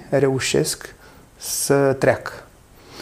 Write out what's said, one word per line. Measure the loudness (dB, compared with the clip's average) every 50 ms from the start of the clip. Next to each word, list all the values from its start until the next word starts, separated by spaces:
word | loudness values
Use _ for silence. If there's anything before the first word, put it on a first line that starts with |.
| -6 -2
reușesc | 0 2 2 2 2 0 -2 0 2 2 0 0 -4 -8 -12 -16 -20 -20 -20 -20 -20 -20 -20 -20 -20 -14
să | -10 -8 -6 -4 -2 0 2 4 4 2 2 2
treacă. | 2 2 2 2 -2 -10 -14 -14 -18 -20 -20 -20 -20 -20 -20 -20 -20 -20 -20 -18